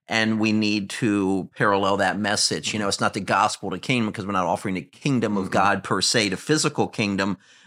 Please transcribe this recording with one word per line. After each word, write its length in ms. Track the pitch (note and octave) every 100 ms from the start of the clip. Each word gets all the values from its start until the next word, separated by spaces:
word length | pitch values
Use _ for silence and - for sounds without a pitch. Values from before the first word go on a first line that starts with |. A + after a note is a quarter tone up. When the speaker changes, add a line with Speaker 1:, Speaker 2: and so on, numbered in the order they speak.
| -
Speaker 1:
and 280 | A2+ A2 A2
we 100 | A2
need 380 | G#2+ G#2+ G#2+ G2
to 600 | - A#2+ G2+ F#2+ G2 D#2+ -
parallel 400 | A2 G2 G2 G2
that 220 | F#2+ F2+
message. 540 | G#2 G#2 - F2+ D2
You 60 | A2
know, 40 |
Speaker 2:
Mm-hmm. 60 | G2+
Speaker 1:
it's 100 | -
not 140 | G#2+
the 80 | G#2+
gospel 500 | F#2 G2+ G#2+ - G2+
to 80 | F2+
kingdom, 320 | - B2+ A2
'cause 140 | G2 F#2+
we're 80 |
not 120 | G2 F2
offering 300 | F#2+ A#2 F#2
the 60 |
kingdom 560 | D2 - D3 B2+ A2 G2+
of 80 | F#2
Speaker 2:
Mm-hmm. 80 |
Speaker 1:
God 300 | G#2+ G2 G2 -
per 160 | G2+
se, 280 | F2+ A#2+ G#2
the 80 | F#2
physical 500 | - D3+ D3+ C#3+ G2+
kingdom, 480 | - G#2 G2 G2 - _ -